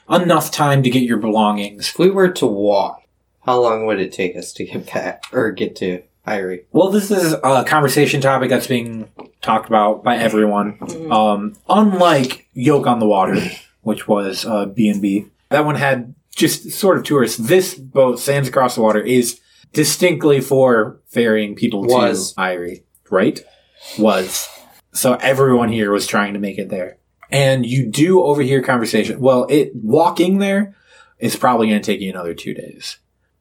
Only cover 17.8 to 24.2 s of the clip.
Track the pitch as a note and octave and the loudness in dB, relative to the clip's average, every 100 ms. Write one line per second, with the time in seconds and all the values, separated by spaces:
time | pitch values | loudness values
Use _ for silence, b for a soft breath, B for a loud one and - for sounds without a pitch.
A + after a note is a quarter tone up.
17.8 | C3+ C#3 C3 A#2 - C#3+ C3 C3+ B2 - | -4 2 2 2 -2 -2 0 0 0 2
18.8 | A2 G#2+ G#2 B2+ A#2+ - b b b - | 2 2 2 2 2 -4 b b b -2
19.8 | D3+ - F3+ E3 D#3 C#3 B2+ C3+ C3 A#2 | 0 2 0 2 2 2 2 2 4 4
20.8 | G#2 - _ - A#2 G#2+ G#2 G#2 A#2 G2+ | 0 -6 _ -2 2 2 -2 -2 -2 -2
21.8 | G#2+ B2 G2+ F#2+ F#2+ - F#2 F2+ F2 F#2 | 2 2 2 0 -6 -4 -4 -4 -8 -12
22.8 | _ _ - G#2+ A2+ - - B B B | _ _ -4 0 0 -2 -12 B B B
23.8 | B - G#2+ F#2+ | B -2 0 2